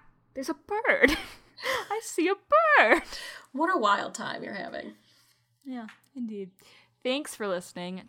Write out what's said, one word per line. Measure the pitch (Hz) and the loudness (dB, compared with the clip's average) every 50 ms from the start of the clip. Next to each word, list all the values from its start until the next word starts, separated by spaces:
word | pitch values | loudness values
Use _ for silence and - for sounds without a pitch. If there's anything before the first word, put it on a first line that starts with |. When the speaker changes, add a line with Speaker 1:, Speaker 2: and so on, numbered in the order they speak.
| _ - - _ _ _ - | _ -20 -20 _ _ _ -10
Speaker 1:
there's | 262 269 - | -10 -6 -6
a | 311 | -6
bird." | - _ - 403 427 466 494 - - - 269 311 - - - - - _ _ | -8 _ -6 -4 -2 2 2 2 6 6 4 4 4 -4 -10 -16 -20 _ _
<laughs> | _ - - 508 523 480 381 - | _ -8 -4 -2 -2 -2 -2 -4
"I | 403 440 - | -4 -6 -6
see | - - - 311 359 | -6 -2 0 2 2
a | 392 | 2
bird." | 392 _ - 587 622 659 622 587 494 - 214 285 330 - - - - - - - - - - | 0 _ 4 4 6 6 8 8 8 8 8 6 4 2 -4 -12 -14 -12 -14 -14 -16 -18 -10
Speaker 2:
What | - 262 311 349 381 | -4 -2 0 2 2
a | 320 | 2
wild | 220 202 202 196 - - - | 4 2 2 2 0 -6 -8
time | - 202 - - - - | -10 -10 -8 -8 -8 -10
you're | - - | -10 -10
having. | 196 - - - - - - 220 _ _ _ _ _ _ _ _ _ _ _ _ _ - | -8 -10 -10 -10 -12 -12 -12 -16 _ _ _ _ _ _ _ _ _ _ _ _ _ -14
Speaker 1:
Yeah, | 277 254 247 226 214 - _ _ _ - | -12 -12 -12 -12 -14 -18 _ _ _ -12
indeed. | 269 247 220 214 202 196 180 _ _ - - - - _ _ _ _ - | -10 -8 -8 -8 -8 -10 -12 _ _ -20 -20 -20 -20 _ _ _ _ -2
Thanks | 254 254 285 302 - - | -2 -2 -2 -2 -6 -8
for | - 214 202 | -6 -4 -2
listening. | 185 175 180 - - 180 175 180 185 185 - | -2 -4 -4 -8 -12 -10 -10 -8 -10 -10 -12